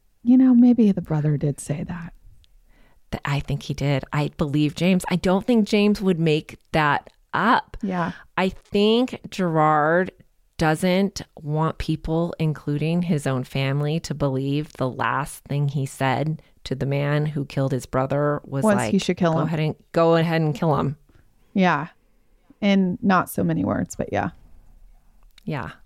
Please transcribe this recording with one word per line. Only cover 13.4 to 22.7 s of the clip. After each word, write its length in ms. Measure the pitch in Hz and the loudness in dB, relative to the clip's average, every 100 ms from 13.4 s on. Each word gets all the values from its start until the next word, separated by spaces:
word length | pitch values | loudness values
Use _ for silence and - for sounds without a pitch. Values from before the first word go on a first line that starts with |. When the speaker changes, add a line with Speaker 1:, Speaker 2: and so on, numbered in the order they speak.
Speaker 2:
family, 560 | 127 135 135 143 147 160 | -4 -4 -2 -2 -2 -4
to 140 | - | -6
believe 580 | 147 143 131 139 143 151 | -4 -2 -2 -2 -4 -6
the 160 | - 131 | -6 -6
last 540 | 123 113 127 143 - | -2 -2 -2 -6 -12
thing 240 | - 139 143 | -8 -4 -2
he 160 | 139 135 | -2 -6
said 560 | - 135 123 151 156 _ _ | -2 -2 0 -2 -6 _ _
to 100 | - | -10
the 120 | 135 139 | -6 -4
man 400 | 139 143 147 151 | -2 -2 -2 -2
who 180 | 147 | -4
killed 260 | 139 - 135 | -6 -2 -2
his 120 | 131 - | -2 -4
brother 540 | 131 135 143 147 147 | -4 -2 0 -2 -2
was 200 | - 139 | -6 -2
Speaker 1:
Was 100 | 214 202 | 0 2
Speaker 2:
like, 140 | 110 | 0
Speaker 1:
he 80 | 196 | 0
should 180 | - 180 | 0 0
kill 160 | 170 | 0
Speaker 2:
"Go 60 | 160 | 0
Speaker 1:
him. 60 | 156 | -2
Speaker 2:
ahead 140 | 160 | -2
and, 140 | 156 - _ | -4 -4 _
go 240 | 170 165 165 | 2 4 4
ahead 240 | 165 165 | 2 0
and 140 | 156 147 | 0 0
kill 180 | 165 143 | 0 0
him." 200 | 147 143 _ - _ _ _ | -2 -6 _ -20 _ _ _
Speaker 1:
Yeah. 340 | 202 180 147 160 _ _ _ _ _ _ - | 0 2 2 -4 _ _ _ _ _ _ -4
In 360 | 202 | 2